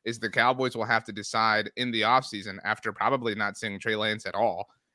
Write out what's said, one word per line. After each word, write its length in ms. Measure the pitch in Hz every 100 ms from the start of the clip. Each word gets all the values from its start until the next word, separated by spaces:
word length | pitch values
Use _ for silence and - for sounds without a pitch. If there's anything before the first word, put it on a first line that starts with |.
| 113
is 120 | 113
the 120 | 113
Cowboys 440 | 123 120 131 127 117
will 100 | 110
have 180 | 113
to 80 | -
decide 580 | 101 - 113 113 107 104 -
in 160 | 123
the 100 | 113
offseason, 560 | 107 127 123 104 101 95
after 280 | 101 110 110
probably 440 | 101 110 135 117 104
not 220 | 101 98
seeing 200 | 110 98
Trey 180 | 113 107
Lance 300 | 107 107 98
at 80 |
all, 340 | 98 113 87 - _ _